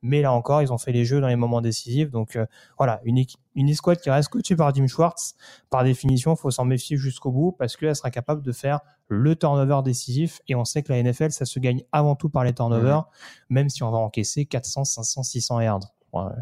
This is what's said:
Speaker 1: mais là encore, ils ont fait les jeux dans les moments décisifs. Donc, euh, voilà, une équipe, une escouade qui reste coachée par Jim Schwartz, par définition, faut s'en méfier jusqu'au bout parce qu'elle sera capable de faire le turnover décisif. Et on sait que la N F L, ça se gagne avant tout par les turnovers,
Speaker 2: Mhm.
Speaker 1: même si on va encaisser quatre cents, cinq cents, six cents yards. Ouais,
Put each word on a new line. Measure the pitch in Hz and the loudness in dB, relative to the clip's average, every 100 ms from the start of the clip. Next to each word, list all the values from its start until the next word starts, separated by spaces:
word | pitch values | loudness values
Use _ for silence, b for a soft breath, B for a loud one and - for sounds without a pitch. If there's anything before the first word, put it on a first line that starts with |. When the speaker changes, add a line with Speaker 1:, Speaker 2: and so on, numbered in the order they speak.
Speaker 1:
mais | 120 147 | 2 2
là | 139 | 4
encore, | 123 113 143 | 2 2 2
ils | 143 | 2
ont | 120 | -2
fait | - | -2
les | 120 | 0
jeux | 120 143 | 2 2
dans | 135 | 2
les | 120 | 2
moments | 120 120 | 2 0
décisifs. | 117 110 - 127 151 | 0 -4 -4 -2 -2
Donc, | 120 110 120 | -2 -4 -4
euh, | 110 b b b | -6 b b b
voilà, | 135 110 | 0 0
une | 117 127 | 0 0
équipe, | 131 - _ - | 0 -4 _ 0
une | 143 | 0
escouade | 151 - 170 | 2 2 0
qui | - | 2
reste | 139 147 | 0 0
coachée | 240 - 175 | -2 -2 2
par | 151 | 2
Jim | 139 135 | 4 0
Schwartz, | - 170 - - - B B B | 2 0 0 -12 -14 B B B
par | 131 | 0
définition, | 127 127 135 131 143 160 | 2 2 2 2 2 0
faut | 143 | 0
s'en | - | -2
méfier | 127 127 - 147 | 0 0 0 -4
jusqu'au | 135 127 139 | -4 -4 -4
bout | 131 170 | 0 0
parce | 180 123 - | -2 -6 -2
qu'elle | 156 147 | -2 -2
sera | 131 | -4
capable | 123 120 151 | -6 -4 -4
de | 139 | -4
faire | 123 135 143 b b _ | -4 -2 -4 b b _
le | 104 139 160 | 0 2 2
turnover | 160 143 135 143 | 2 2 2 2
décisif. | 131 127 - 127 160 - - | 0 -2 -2 -2 -2 -4 -4
Et | 127 | -2
on | |
sait | 117 151 | -2 -4
que | 143 | -2
la | 127 | 0
N | 120 | 0
F | 123 | 0
L, | 156 | -2
ça | - | -2
se | 135 - | -6 -2
gagne | 127 127 - | -2 -2 -2
avant | 151 147 143 | 2 2 2
tout | 156 | 0
par | 143 123 | 0 0
les | |
turnovers, | 123 120 117 123 147 | 0 0 2 4 2
Speaker 2:
Mhm. | 165 B B B B | 0 B B B B
Speaker 1:
même | 127 143 | 0 0
si | - | -2
on | 120 | -2
va | 113 | 0
encaisser | 110 - 104 - 143 | -2 -2 -4 -2 -2
quatre | 127 - | -4 -4
cents, | - 139 | -4 -4
cinq | - | -4
cents, | 113 - | -6 -6
six | 127 127 | -6 -6
cents | - 120 | -4 0
yards. | 113 101 98 _ _ | 0 0 -4 _ _
Ouais, | - 92 107 | -6 -6 -8